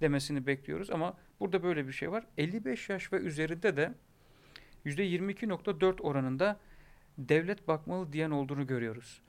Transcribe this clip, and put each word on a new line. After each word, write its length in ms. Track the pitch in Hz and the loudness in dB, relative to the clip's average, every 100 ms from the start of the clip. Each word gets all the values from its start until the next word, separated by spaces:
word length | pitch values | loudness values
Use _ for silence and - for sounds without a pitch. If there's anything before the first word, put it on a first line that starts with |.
demesini 460 | 156 143 139 147 131 | 2 2 0 -2 0
bekliyoruz. 440 | 139 - 160 202 | -2 -2 -6 -2
Ama 260 | 165 170 180 - - | -2 -2 -4 -18 -6
burada 220 | 196 185 | -2 0
böyle 240 | 175 156 135 | 2 0 -2
bir 60 | |
şey 200 | 135 165 | -4 -4
var. 140 | 214 226 - | -4 -4 -2
Elli 260 | 156 220 | 0 0
beş 240 | 247 233 - | -2 -4 -4
yaş 240 | 190 - | -6 -2
ve 40 | 190 | -2
üzerinde 600 | 180 147 156 170 208 143 | -2 -2 -2 2 2 2
de 180 | 160 - - _ - - - - - - | 0 -2 -18 _ -20 -20 -20 -20 -20 -10
yüzde 180 | 147 143 | -6 -2
yirmi 300 | 196 175 196 | 0 0 -2
iki 160 | 196 220 | -2 -4
nokta 320 | 175 - 160 | -2 -2 4
dört 200 | 190 185 | 4 4
oranında 600 | 156 139 131 131 196 208 - - - - - - | 0 2 0 2 2 0 -8 -20 -20 -20 -18 -12
devlet 500 | 127 156 175 202 - | 4 4 4 -2 0
bakmalı 440 | 156 156 185 165 | 0 0 -4 -2
diyen 180 | 151 160 | -2 0
olduğunu 360 | 143 135 143 135 | 0 0 -2 -2
görüyoruz. 560 | 127 113 117 - - | -2 -2 -6 -12 -20